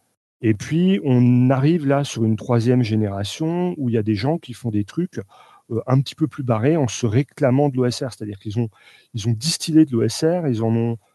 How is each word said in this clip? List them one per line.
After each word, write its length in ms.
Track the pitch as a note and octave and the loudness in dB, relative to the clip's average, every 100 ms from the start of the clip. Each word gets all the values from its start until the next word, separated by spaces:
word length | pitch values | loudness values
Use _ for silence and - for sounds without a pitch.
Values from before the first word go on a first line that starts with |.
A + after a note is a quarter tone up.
| _ _ _ _ | _ _ _ _
Et 140 | A2+ | 0
puis, 440 | G#2 - D#3+ F#3 G3 | 0 -2 0 2 2
on 460 | D3 B2 B2 B2 B2+ | 2 4 4 4 4
arrive 360 | C3 C#3+ F3 C#3 | 4 2 2 2
là 180 | C#3 | 0
sur 200 | C#3+ A#2 | 0 -2
une 120 | A2+ G#2+ | 0 0
troisième 460 | - A#2+ A2+ B2+ | 0 0 2 2
génération 920 | A2+ A2 G#2+ G2 G2+ - D#3+ F3 F3+ F3 | 2 0 -2 -4 -6 -4 -4 -2 -2 -2
où 140 | B2+ | -2
il 40 | |
y 40 | A2+ | -2
a 40 | |
des 120 | G#2+ | 0
gens 240 | G#2 B2+ E3 | 0 0 -4
qui 140 | - | -6
font 180 | A#2 A#2+ | -10 -4
des 140 | G#2 | -4
trucs, 360 | G2+ - F3+ - G2 - - _ - | -4 -4 -6 -6 -14 -16 -20 _ -8
euh, 100 | A2+ - | -6 0
un 140 | C3 | 0
petit 140 | C3+ | 0
peu 140 | - D#3 | -4 -4
plus 160 | - | -4
barrés 320 | B2+ A2 B2+ E3 | -2 0 2 2
en 100 | E3+ | 0
se 200 | - A#2 | -2 0
réclamant 600 | A2+ D3 - C#3 C3 D3 | 0 -2 0 2 2 2
de 80 | B2+ | 0
l'O 100 | B2 | -2
S 160 | A#2+ | -2
R. 100 | C3 | -8
C'est-à-dire 260 | - G#2 G2+ | -10 -12 -10
qu'ils 200 | A2+ G#2 | -6 -4
ont, 100 | A2+ _ - - _ | -4 _ -20 -20 _
ils 140 | A2+ A2 | -6 -2
ont 40 | |
distillé 520 | A2 D3 - - D#3 | -2 -2 -6 2 4
de 80 | D#3 | 4
l'O 100 | A#2 | 2
S 220 | A2 - | -2 0
R, 220 | D#3+ F3+ D#3 | -2 0 -2
ils 160 | A2 | 0
en 120 | A2+ | 0
ont, 220 | A#2 A#2 A#2 _ | 0 0 -4 _